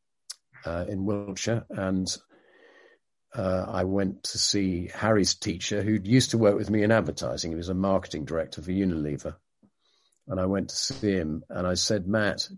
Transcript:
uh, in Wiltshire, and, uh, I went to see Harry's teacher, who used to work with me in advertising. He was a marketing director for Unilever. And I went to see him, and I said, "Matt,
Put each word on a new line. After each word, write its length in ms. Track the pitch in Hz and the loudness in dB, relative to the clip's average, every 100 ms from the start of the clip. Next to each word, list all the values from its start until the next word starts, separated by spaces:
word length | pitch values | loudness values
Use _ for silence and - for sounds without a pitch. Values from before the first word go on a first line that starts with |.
| _ _ - - _ - 82 | _ _ -18 -18 _ -14 -6
uh, 200 | 85 90 | -4 -4
in 160 | 98 98 | -2 -2
Wiltshire, 600 | 101 101 95 107 117 92 | -2 -4 -4 -2 -2 -4
and, 440 | 120 95 95 92 - - _ _ _ - - - _ _ _ _ | -4 0 0 0 -4 -12 _ _ _ -20 -20 -20 _ _ _ _
uh, 320 | 123 92 92 92 | -4 0 0 -2
I 160 | 95 95 | -2 0
went 380 | 98 98 95 | 0 0 -2
to 140 | - - | -6 -2
see 520 | - 101 95 87 87 | 0 2 0 0 -4
Harry's 420 | - 107 110 92 - | -2 2 4 4 0
teacher, 460 | 104 87 - 104 | -4 -4 -4 -2
who 160 | 107 107 | 0 0
used 280 | 95 127 - | 4 4 6
to 60 | 113 | 4
work 200 | 104 101 | 6 4
with 120 | 101 | 2
me 140 | 107 | 4
in 80 | 104 | 6
advertising. 600 | 113 87 76 62 - 85 | 6 4 -2 -4 -4 -4
He 60 | 80 | -4
was 120 | 87 | -2
a 40 | |
marketing 520 | 92 98 95 - 78 71 | 0 2 2 0 -6 -4
director 360 | 82 76 - | -4 -4 -6
for 100 | 90 | -4
Unilever. 640 | 95 98 80 73 71 78 80 _ _ _ _ _ _ _ _ - | 0 2 0 -2 -4 -6 -10 _ _ _ _ _ _ _ _ -8
And 120 | 92 | -2
I 40 | 92 | 0
went 240 | 98 85 | 0 -2
to 60 | - | -4
see 360 | - - 107 | -6 -2 0
him, 340 | 95 78 78 - | 0 0 -4 -6
and 160 | 90 90 | -4 -2
I 100 | 92 | 0
said, 300 | - 107 90 | 0 0 0
"Matt, 440 | 110 104 - - | 0 0 -2 -8